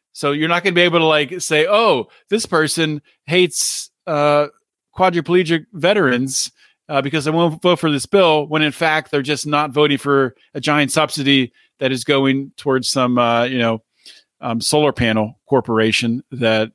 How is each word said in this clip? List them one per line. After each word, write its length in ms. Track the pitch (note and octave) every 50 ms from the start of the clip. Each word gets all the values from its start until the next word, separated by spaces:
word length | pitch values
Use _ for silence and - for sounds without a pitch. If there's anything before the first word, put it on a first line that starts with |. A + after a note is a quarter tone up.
| _ _
So 180 | - - D3+ C#3+
you're 180 | C#3+ D3+ D#3 E3
not 140 | E3+ F3
gonna 120 | F3+ F#3+ E3+
be 80 | F3
able 180 | F3 F3 E3 E3+
to, 60 | D#3+
like, 340 | D#3+ D3+ D3+ D3 B2 F#3 F3+
say, 260 | - - D#3+ D3+ D#3 F#3
"Oh, 380 | G#3 A3 A#3 G#3 D3+ A#2+ G#2 - _ _ _ -
this 180 | G3+ A3+ -
person 560 | - F3 D#3+ D#3 C#3+ - E3+ D#3+ D#3 D3+ D3 - _ _ _ _
hates, 640 | C#3 E3 F#3 F#3 E3 - - - - - - - - _ _ _
uh, 400 | F3+ D#3 D3 D3 D3 D3 D3 D3 C#3+ - _ _ _ _ _ _ _ _
quadriplegic 720 | - F#3 F#3 F3 E3+ C#3+ E3 F3 F3+ E3 D#3 E3+ D#3+ - -
veterans, 800 | G#3 D#3+ D3+ F3+ G#3+ G#3 D#3+ B2+ B2 A#2+ C3+ C3+ C3 - - - - _ _ _ _ _ _ -
uh, 140 | D3 C#3
because 220 | C3 C#3 D#3+ D#3 C3+
they 80 | D#3
won't 280 | D#3 E3+ E3+ E3 D3+ -
vote 200 | - F3+ F3 -
for 100 | E3+ D#3
this 160 | D3 C3+ -
bill," 400 | - - G3 F#3 E3 D#3 D3+ C#3+
when 160 | B2 D3+ D#3
in 80 | D#3 D3
fact 400 | - - E3 D#3+ D#3 D#3 D3+ -
they're 120 | - C#3+
just 220 | C3 C#3+ D3 - -
not 280 | D3 D3 D3 D#3 D3
voting 260 | A#2+ D3 D3+ D3 C#3 C3
for 380 | - C#3+ C#3+ C#3 C3 A#2+ - _ _ _ -
a 60 | C#3
giant 320 | - D#3 D3 D3+ C#3+ C3+
subsidy 600 | - D#3+ D3+ C#3+ - D3+ C3+ C#3 C#3 C3+ B2 - _ _ _ _ _ -
that 100 | C3+ B2+
is 140 | C3 B2 B2
going 480 | - C#3 C3+ C3+ C3+ C3 C3+ C#3 C#3 -
towards 320 | - - C#3+ C3 C3 B2 -
some, 300 | - C3+ B2+ B2 B2 B2
uh, 240 | A#2+ A#2 A#2 A#2
you 160 | A#2+ B2+ C3 B2
know, 240 | A#2 A2+ A2+ A2+ - _ _ _ _ - - - _ _ _ _
um, 160 | - B2 A#2 A2+
solar 320 | - - D3+ D3+ D3+ C#3
panel 480 | - - A#2+ A2+ A2 A2 G#2+ A2 - _ _
corporation 800 | - C#3 C3 - A#2+ A2+ A2 A2 A2 G#2+ - B2 A#2 A#2 C3+ - _
that 420 | C3 A2+ A#2 A2 A2 A2 A2 A2